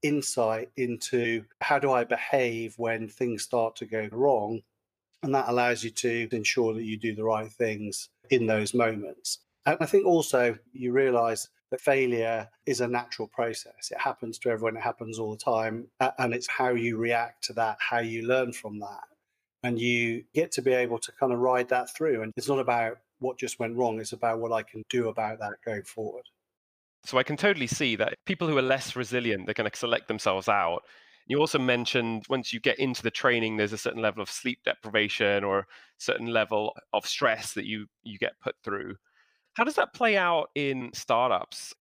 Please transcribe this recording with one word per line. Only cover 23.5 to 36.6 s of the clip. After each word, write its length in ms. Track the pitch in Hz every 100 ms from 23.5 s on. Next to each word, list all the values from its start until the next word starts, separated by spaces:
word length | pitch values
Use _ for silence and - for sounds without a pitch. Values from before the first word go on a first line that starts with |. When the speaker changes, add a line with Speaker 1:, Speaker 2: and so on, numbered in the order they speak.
| -
Speaker 1:
went 180 | 117 117
wrong. 240 | 123 110
It's 120 | 107
about 260 | 120 120 113
what 140 | 117
I 100 | 113
can 220 | 107 113 107
do 200 | 127 113
about 320 | 107 107 110
that 140 | 104 101 -
going 160 | 104
forward. 400 | 98 - 107 - - _ _ _ _ _ _ _
Speaker 2:
So 140 | - 131
I 40 |
can 140 | 131 151
totally 300 | 208 180 123
see 300 | - 139 107
that 180 | 107 -
people 240 | - 190 170
who 80 | 147
are 60 |
less 340 | 131 165 - -
resilient, 480 | 120 127 120 101
they're 100 | 92
gonna 160 | 104 107
select 340 | - 120 113 -
themselves 400 | 107 - 95 95
out. 360 | 101 85 85 - - - _ _
You 120 | 135
also 200 | 156 151
mentioned 680 | 127 123 117 131 113 113 101
once 220 | 131 117
you 80 | 117
get 180 | 131 117
into 240 | 135 123
the 80 | 117
training, 460 | - 139 120 110 110
there's 180 | 104
a 40 | 107
certain 220 | - 117
level 220 | 110 104
of 80 | 98
sleep 300 | - 127 123
deprivation 800 | - - 110 107 104 - 104 101
or 220 | 98 98 98 - - _
certain 300 | - - 113
level 460 | 117 104 107